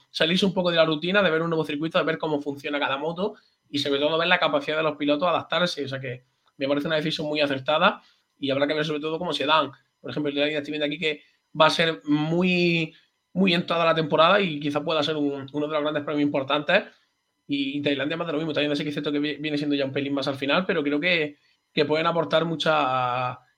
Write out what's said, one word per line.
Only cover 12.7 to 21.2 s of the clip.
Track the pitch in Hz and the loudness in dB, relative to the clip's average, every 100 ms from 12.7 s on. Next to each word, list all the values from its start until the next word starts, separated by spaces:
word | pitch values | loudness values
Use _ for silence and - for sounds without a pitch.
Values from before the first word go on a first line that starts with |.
| 170 156 - _ _ _ | 2 -2 -8 _ _ _
muy | 175 190 | 0 2
entrada | 175 180 170 165 | 2 0 2 2
la | 160 | 2
temporada | 143 151 165 202 | 2 4 6 6
y | 190 147 | 2 -2
quizá | 147 147 | -4 -2
pueda | 156 160 | -2 -2
ser | 147 156 | 0 0
un, | 143 139 131 | -2 -2 -6
uno | 147 147 | -6 -2
de | |
los | 156 | -2
grandes | 147 151 | -2 -2
premios | 143 147 143 | -2 -2 0
importantes. | 147 135 147 147 185 233 - _ _ _ _ - | 0 0 -2 2 0 0 -10 _ _ _ _ -6
Y, | 143 139 143 | -4 -2 -2
y | |
Tailandia | 143 139 143 165 | -2 0 -2 -4
más | 170 | -4
de | |
lo | 147 | -4
mismo. | 160 | -2
Tailandia | 147 147 143 | -2 0 -2
sí | |
que | 147 | -2
es | 147 | -4
cierto | 151 | -4
que | 143 | -2
vi-, | 147 143 | -2 -4
viene | 151 147 | -4 -4
siendo | 147 143 | -2 -2
ya | 135 | -2
un | |
pelín | 139 139 | -2 -2
más | 143 139 | -2 -4
al | 131 | -4
final, | 135 156 190 | 0 0 0
pero | 175 | -2
creo | 143 147 | 0 0
que, | 175 175 | 0 0